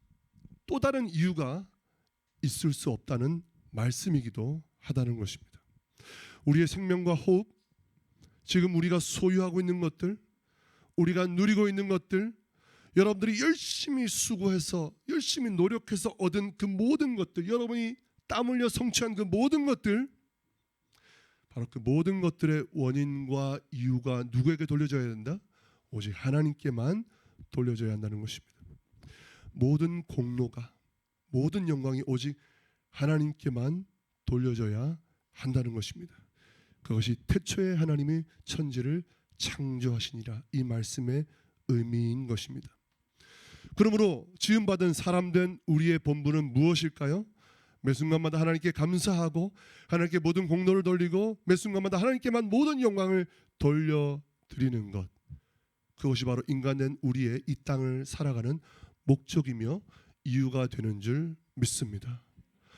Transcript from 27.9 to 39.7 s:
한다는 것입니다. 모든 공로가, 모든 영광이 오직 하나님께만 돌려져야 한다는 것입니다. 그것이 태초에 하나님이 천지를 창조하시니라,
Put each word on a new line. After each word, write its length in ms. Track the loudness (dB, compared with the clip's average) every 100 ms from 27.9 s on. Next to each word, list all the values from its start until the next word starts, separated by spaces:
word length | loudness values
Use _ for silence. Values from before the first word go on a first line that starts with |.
한다는 280 | -4 -4 -6
것입니다. 340 | -8 -12 -18 _ -20 -20 _ _ -20 -20 -20 -20 -12
모든 500 | -2 2 2 0 -4
공로가, 720 | -8 -6 -4 -4 -4 -6 -16 _ _ _ _ _ _
모든 400 | -2 0 0 -2
영광이 340 | -2 -2 -4 -2
오직 300 | -2 -2 -8 _ _ _ _ _
하나님께만 920 | -4 0 2 0 -2 -4 -2 -2 -4 -8 _ _ _ -2
돌려져야 720 | 0 0 0 -2 -2 -2 -6 _ _ _
한다는 400 | -10 -2 0 -2
것입니다. 420 | -4 -8 -10 -18 _ _ _ _ _ _ _
그것이 340 | -4 0 0 -2 0
태초에 480 | 0 0 -2 0
하나님이 480 | 0 2 2 0 -2 -4 _
천지를 580 | -10 -6 -4 -4 -2 -2 -6 _ _ -10
창조하시니라, 1080 | -8 -6 -6